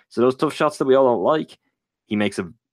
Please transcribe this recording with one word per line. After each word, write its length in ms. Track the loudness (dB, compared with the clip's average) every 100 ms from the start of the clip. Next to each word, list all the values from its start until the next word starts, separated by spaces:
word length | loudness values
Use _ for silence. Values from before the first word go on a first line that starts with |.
| _
So 140 | -2
those 140 | 0 0
tough 180 | -4
shots 240 | -2 -2 0
that 80 | 2
we 80 |
all 120 | 4 4
don't 160 | 2
like, 360 | 0 -2 -4 -14 _ _ _ _ -6
he 100 | -2
makes 220 | -2 -4
a 120 | -10 -14 _